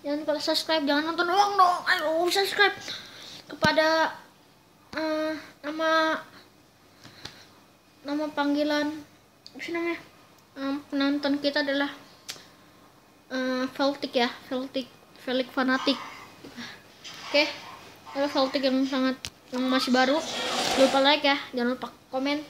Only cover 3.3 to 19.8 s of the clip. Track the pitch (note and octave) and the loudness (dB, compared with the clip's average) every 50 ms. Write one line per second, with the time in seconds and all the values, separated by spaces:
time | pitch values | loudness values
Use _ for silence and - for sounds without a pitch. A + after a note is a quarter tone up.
3.3 | - - - - - - - G3+ A3+ D#4 D#4 D#4+ D#4+ D#4+ D#4+ - - - - - | -18 -18 -16 -16 -4 0 2 4 4 4 4 4 4 2 2 0 -2 -10 -18 -20
4.3 | - _ _ - _ _ _ _ _ _ _ - - D4 D#4+ D#4 D#4 D#4 D#4 D#4 | -20 _ _ -20 _ _ _ _ _ _ _ -10 -6 -4 -2 -2 -2 -2 -2 -2
5.3 | D#4 D4 - - - - - D4 D#4 D#4 D#4+ D#4+ D#4+ D#4+ D#4+ D#4+ D#4 - - - | -4 -6 -10 -16 -20 -12 -10 -8 -6 -2 0 2 2 2 2 2 0 -4 -6 -16
6.3 | - - - - _ - _ _ _ _ _ - _ - - - - - - - | -20 -20 -20 -20 _ -20 _ _ _ _ _ -20 _ -20 -20 -20 -20 -18 -18 -18
7.3 | - - - - - - - _ _ _ _ _ _ _ - C#4 C#4+ D4+ D#4 D4+ | -18 -18 -20 -20 -20 -20 -20 _ _ _ _ _ _ _ -8 -6 -4 -4 -4 -4
8.3 | - D4 C#4+ C#4+ C#4+ D4 D4 D4+ D4 D4 D4 D4+ D#4 D#4 D4 - - _ _ _ | -2 -2 0 0 2 0 2 2 0 0 0 -2 -4 -8 -14 -18 -20 _ _ _
9.3 | _ _ _ - - C4 - - E4+ E4+ E4+ E4+ E4+ - - - - - - - | _ _ _ -20 -14 -12 -8 -6 -4 -4 -2 -2 -4 -6 -10 -20 -20 -20 -20 -20
10.3 | - - - _ _ C#4 C4+ C#4 C#4 D4 C#4+ - D4 C#4 C#4 C#4 C#4+ D4 D4 C#4 | -20 -20 -20 _ _ -8 -6 -4 -4 -6 -6 -4 -2 0 2 2 0 0 0 0
11.3 | C#4+ C#4+ C#4+ C#4+ C#4+ D4+ D4 C#4+ C#4 C#4+ C#4+ C#4+ - - - - - - - - | 0 2 0 0 0 0 -2 0 0 -2 -2 -4 -6 -12 -20 -20 -20 -20 -16 -16
12.3 | - - - - - - - - - - - - - - _ - - - _ _ | -16 -16 -16 -20 -20 -20 -20 -20 -20 -20 -20 -20 -20 -20 _ -20 -20 -20 _ _
13.3 | B3+ C4 B3+ B3+ B3+ B3+ C4 C4 - - C#4 C#4 C#4+ C#4 - C4+ - C4 A#3+ B3 | -6 -4 -2 -2 -2 -2 -2 -4 -2 0 0 0 0 -2 -8 -2 2 2 2 2
14.3 | - - - - C4+ B3+ C4 C4+ - C4+ B3 - - - - - - - - C4 | 0 -10 -10 -6 -6 -6 -6 -4 -6 -6 -6 -6 -16 -20 -20 -20 -20 -12 -6 -2
15.3 | B3+ C4 B3+ B3+ - C#4+ B3+ C4 C4 C4 - C#4+ C4 - - - - - - - | -2 -2 -2 -2 -2 0 2 2 2 2 2 0 0 0 -4 -14 -14 -16 -18 -20
16.3 | - - - - - A#3+ A3+ - - - - - - - - - - - - - | -20 -20 -20 -18 -14 -14 -14 -14 -16 -18 -20 -20 -20 -20 -18 -18 -16 -14 -8 2
17.3 | C#4+ C#4+ D#4 D4+ - - - - - - - - - - - - - C#4 C#4 D4 | 2 2 2 2 -2 -10 -14 -16 -18 -18 -18 -20 -20 -20 -18 -8 -4 -2 -2 0
18.3 | C#4+ D4+ C4+ C4 C4+ C#4+ C4 C4 B3+ C4 C4+ C4+ C#4 C4 C4 C4 B3+ - - - | 2 2 2 2 2 0 2 2 2 2 0 0 0 0 0 0 -2 -4 -8 -14
19.3 | - - - - - B3+ B3+ C4 B3+ C4 | -14 -18 -16 -10 -6 -4 -2 0 0 0